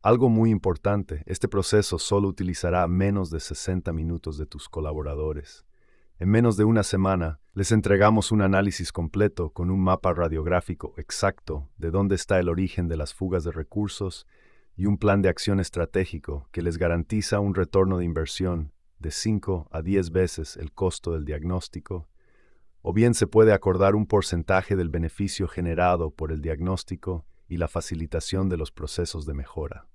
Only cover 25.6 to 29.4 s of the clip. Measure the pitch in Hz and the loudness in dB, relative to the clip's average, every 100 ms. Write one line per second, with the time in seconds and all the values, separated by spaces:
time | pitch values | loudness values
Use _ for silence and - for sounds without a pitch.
25.6 | 85 85 90 90 80 - 80 80 78 78 | -4 2 2 2 -2 -6 -8 -6 -6 -4
26.6 | 90 92 - 90 - 85 - - - 85 | -4 -4 -6 -10 -8 -8 -10 -20 -10 -4
27.6 | 85 85 - 80 80 82 - 95 95 87 | -4 -4 -6 -8 -4 -6 -4 -2 -2 -2
28.6 | 76 - - - 87 82 73 71 | -6 -8 -8 -6 -6 -6 -8 -8